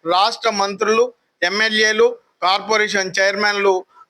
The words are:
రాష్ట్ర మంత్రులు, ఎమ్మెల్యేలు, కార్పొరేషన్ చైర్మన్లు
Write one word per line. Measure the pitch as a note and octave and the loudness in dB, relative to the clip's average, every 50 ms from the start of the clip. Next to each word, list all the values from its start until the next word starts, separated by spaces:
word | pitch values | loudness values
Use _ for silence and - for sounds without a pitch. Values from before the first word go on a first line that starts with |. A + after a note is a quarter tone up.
| - | -4
రాష్ట్ర | E3 F3 F#3 G3+ A3+ A3+ - - A3+ | 0 2 2 2 2 0 -2 -4 -2
మంత్రులు, | G#3+ G3+ G3 G3+ G3+ F#3+ G#3+ G#3 A3 A3+ B3 B3+ - _ _ _ _ _ F3 | -2 0 -2 -2 -2 -2 -2 0 2 2 0 0 -4 _ _ _ _ _ -4
ఎమ్మెల్యేలు, | F3 F#3+ G#3 A3 A3 G#3+ G#3+ A3 G#3+ G#3+ G#3+ A#3 B3 A#3+ - _ _ _ _ F3 | -2 -2 -2 -2 0 0 2 0 2 2 2 2 2 0 -4 _ _ _ _ -2
కార్పొరేషన్ | F3+ G3 G3+ F#3 G3+ A3 G#3+ G#3+ G#3 G3+ G3 F#3+ F#3 F#3 G3 | 0 0 0 -2 -2 0 0 0 0 -2 -2 -4 -2 -2 0
చైర్మన్లు | F#3+ G3 G3 G3+ G#3 G#3 G3+ G3+ G3 G3 F#3+ F#3 - - _ - - _ | 0 0 0 0 0 -2 0 2 2 2 2 0 -2 -8 _ -20 -6 _